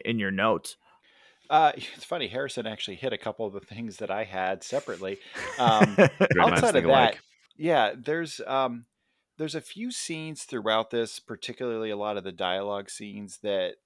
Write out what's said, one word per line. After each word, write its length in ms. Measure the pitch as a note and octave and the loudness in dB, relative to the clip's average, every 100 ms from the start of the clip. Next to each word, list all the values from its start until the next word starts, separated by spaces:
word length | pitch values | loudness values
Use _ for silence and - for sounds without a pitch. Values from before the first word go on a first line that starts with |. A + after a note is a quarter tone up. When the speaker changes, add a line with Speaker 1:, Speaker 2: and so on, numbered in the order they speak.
Speaker 1:
in 140 | - A#2 | -2 -2
your 140 | G2+ | 0
notes. 440 | F#2+ A2 F#2 - - _ _ _ _ _ _ - | 2 2 2 -2 -16 _ _ _ _ _ _ 0
Speaker 2:
Uh, 220 | D#3 D3+ - | 4 4 2
it's 280 | - - | -8 -14
funny, 220 | - F3 A#2 | -8 -6 -6
Harrison 400 | A#2+ C#3 - A2+ | -6 -6 -6 -8
actually 300 | A2 - F2+ | -8 -10 -6
hit 160 | C3 | -6
a 60 | G#2+ | -4
couple 280 | - G#2+ A2 | -6 -6 -8
of 60 | |
the 80 | G2 | -8
things 380 | - G#2+ A#2 F#2+ | -12 -12 -10 -8
that 120 | G#2 | -6
I 140 | G2 | -4
had 400 | G#2 F#2+ F#2 F#2+ | -4 -4 -2 -4
separately. 540 | - C3+ - F2+ F#2+ G2 - - - - | -4 -6 -6 -8 -8 -10 -12 -12 -8 2
Um, 340 | B2 A2 - | 4 6 6
Speaker 1:
<laughs> 20 | G2+ | 6
Speaker 3:
Great 140 | F3+ - | 4 6
minds 200 | F#3+ D3 | 2 4
Speaker 2:
outside 300 | G#3+ - A#3+ | 4 6 4
of 40 | |
Speaker 3:
think 140 | D#3 E3 | 4 6
Speaker 2:
that, 40 | |
Speaker 3:
alike. 300 | C#3 A#2 - - _ _ - | 6 6 2 -8 _ _ -6
Speaker 2:
yeah, 360 | D#3 D3+ G#2+ A#2+ | 2 4 4 0
there's, 440 | A#2+ D#3+ E3 - | -4 -4 -4 -8
um, 420 | A2 C3+ C3 A#2+ A#2 _ _ _ _ - | -4 0 0 -4 -14 _ _ _ _ -10
there's 160 | D#3 | -8
a 60 | D3+ | -8
few 320 | - F#3+ A#3+ | -10 -10 -8
scenes 500 | A#3+ - D#3+ D#3 D3+ | -8 -8 -8 -8 -10
throughout 460 | - B2+ G#2+ A2 A2 | -8 -4 2 2 2
this, 300 | A#2+ A2+ - | -2 -4 -6
particularly 720 | - A2 - A#2 B2+ A2+ A2 | -14 -12 -10 -6 -6 -4 -4
a 60 | G2+ | -4
lot 200 | G#2 G#2 | -4 -4
of 80 | |
the 80 | F#2+ | -6
dialogue 580 | F2+ F#2+ F#2 G2+ G2+ G2 | -4 -2 -2 -2 -6 -8
scenes, 480 | - G#2 G2+ G2+ - | -12 -12 -12 -14 -8
that 320 | G#2 G2 F2+ - | -2 0 -2 -6